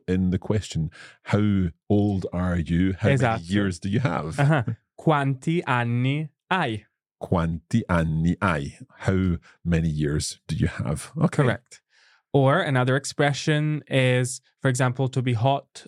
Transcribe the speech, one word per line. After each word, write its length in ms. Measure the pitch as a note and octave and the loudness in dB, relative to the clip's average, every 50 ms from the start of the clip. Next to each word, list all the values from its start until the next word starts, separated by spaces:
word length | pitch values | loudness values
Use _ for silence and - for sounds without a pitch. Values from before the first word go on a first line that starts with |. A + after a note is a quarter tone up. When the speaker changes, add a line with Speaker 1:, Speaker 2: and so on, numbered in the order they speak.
| - | -4
Speaker 1:
in 240 | - F#2 F#2+ F#2 F2+ | -2 0 0 2 0
the 80 | F2 F2+ | 0 -2
question, 520 | - - G2+ - - - - D#2+ D#2+ D#2 - - - - - _ - | -2 -2 -2 -2 -4 -4 -4 -4 -4 -4 -6 -12 -20 -20 -20 _ -6
"How 460 | - - G#2 G#2 G#2 G2+ F#2+ F#2 E2+ - _ _ - | -2 0 2 2 2 2 2 0 -2 -4 _ _ 0
old 380 | G2+ G#2 G2+ G#2 G2+ F#2+ F2 - - | 2 2 2 2 0 -2 -4 -4 -4
are 240 | F2 F2+ F#2 F2 | -2 -2 0 0
you? 380 | F2 D#2 D#2 E2+ E2+ F#2 F#2+ F#2+ - | -2 -2 0 0 0 2 0 0 0
How 120 | - C3 | 2 2
Speaker 2:
Esatto. 280 | C#3 C3 B2+ A#2 A2+ G2+ | 2 2 2 0 0 -2
Speaker 1:
many 40 | E2 | -4
years 340 | E2 G2 G#2 G2+ F#2+ F2 - | -2 0 0 0 0 -2 -4
do 100 | - G2 | -4 -2
you 120 | G2+ - | -2 0
have?" 380 | B2 - - - D3+ D#3+ D3+ C#3+ | 0 -2 -2 -4 -4 -4 0 2
Speaker 2:
Uh-huh. 240 | C#3 C#3+ D#3+ C#3 A2+ - A2+ - _ _ _ - | 2 4 4 2 0 -2 -6 -10 _ _ _ -4
"Quanti 640 | - E3 D3+ C#3+ C#3 C3+ C3+ C3 - D#3+ E3 F3 E3 | 0 0 2 2 2 -2 -2 -4 -4 -4 -2 -2 -2
anni 600 | - B2+ B2 A#2+ A#2 A#2+ A#2+ B2 C3 C#3 D3+ D#3+ D3 - _ _ - | -2 0 0 0 0 0 0 0 0 -2 -2 -4 -8 -12 _ _ -4
hai?" 360 | F3+ F#3+ D#3+ B2 A2 G#2 - _ _ _ _ _ _ - | -2 -2 -2 -2 -4 -6 -8 _ _ _ _ _ _ -16
Speaker 1:
"Quanti 640 | - - G2+ F2 E2 E2 E2 E2 - - - A#2 G#2 - | -6 -2 0 0 0 0 -2 -4 -4 -2 0 0 0 2
anni 480 | F2+ E2+ E2 E2 D#2 D#2+ D#2+ F2 F2 - G2+ | 2 2 2 2 0 0 2 0 0 0 0
hai?" 360 | F#2 E2 C#2+ C#2+ C2+ - - - - _ - | -2 -2 -2 -4 -8 -10 -14 -18 -20 _ -6
How 400 | - - F#2+ F#2+ F#2+ F#2 E2+ D#2+ - - - _ - | -2 0 2 2 2 0 0 -2 -6 -12 -20 _ -2
many 240 | E2+ E2+ E2 D#2+ E2 | 0 0 2 2 0
years 520 | D2+ D2+ D2+ C#2+ D2+ - - - - - _ - | 0 0 0 0 0 -2 -4 -4 -8 -12 _ -6
do 80 | D#3 | -4
you 100 | - - - | -2 -2 -2
have? 440 | - - - - D#2 - - - - | -2 -4 -4 -4 -6 -6 -8 -10 -4
Okay. 260 | D#3 D#3 - - - C#3+ | 0 0 0 2 2 0
Speaker 2:
Correct. 380 | B2 G2+ - _ _ - - _ _ _ _ _ _ _ _ _ _ - | 0 0 -2 _ _ -20 -20 _ _ _ _ _ _ _ _ _ _ 2
Or 280 | C#3+ C3 C3+ C#3+ F3+ | 4 4 4 4 2
another 360 | F#3+ D3+ C3+ B2+ B2+ B2+ B2+ | 2 2 2 2 2 2 2
expression 840 | C#3 - - - - D3 C#3+ C#3 - - D#3+ D3+ D3+ D3+ D3+ D3+ D3 - - | 0 -2 -4 -2 0 0 0 0 0 0 0 0 0 0 -2 -2 -4 -4 -2
is, 540 | C#3+ C3+ B2+ B2+ B2+ B2 B2+ B2 - - _ _ _ _ | 0 2 2 4 2 2 0 -2 -4 -10 _ _ _ _
for 80 | - C3+ | -2 0
example, 400 | B2+ B2+ C3+ B2+ B2 - C3+ B2 | 0 2 0 0 0 0 -2 -2
to 140 | - C3+ A#2+ | -2 -2 -2
be 100 | B2+ B2 | 0 0
hot 540 | G#2+ A2+ C3+ C#3 - - _ - - - | 2 2 2 2 0 -2 _ -20 -20 -16